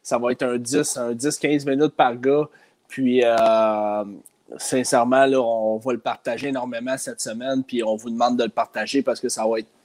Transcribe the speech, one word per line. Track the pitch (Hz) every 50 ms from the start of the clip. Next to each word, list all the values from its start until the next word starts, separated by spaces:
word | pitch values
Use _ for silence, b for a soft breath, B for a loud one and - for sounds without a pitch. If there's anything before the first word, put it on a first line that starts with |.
| b
ça | - 131 117
va | 120 123 127
être | - 139
un | 127 123
dix, | 123 120 117 139 151 147 - -
un | 131 120 120 120
dix, | 117 131 151 147 -
quinze | - 143 151 143 139
minutes | 143 135 139 151 151 -
par | - 143 127 120 123
gars. | 123 135 143 147 151 147 b b b b b b _ _
Puis, | - 135 135 127 123 127 120
euh, | 117 117 113 113 110 110 110 110 110 107 107 107 104 104 107 104 101 101 85 - - _ _ _ - 62
sincèrement, | - - - 139 127 123 - 139 123 117 123 127 135 135
là, | 135 135 131
on | 123 117 117 113 110 110 110 110
va | 117 131 123
le | 110
partager | - 131 117 - - 131 117 113 131 143
énormément | 135 127 123 127 117 117 120 131 131 135
cette | - 131 117 -
semaine, | - 127 110 117 123 135 135 131 127
puis | - 127 120 110
on | 110 110
vous | 107 113 120
demande | 113 117 120 123 123 123
de | 117
le | 107
partager | - 117 113 - - 113 107 107 - 139 127
parce | 131 117 -
que | - 120
ça | - - 110
va | 110 113 113
être | 104 _ _ _ _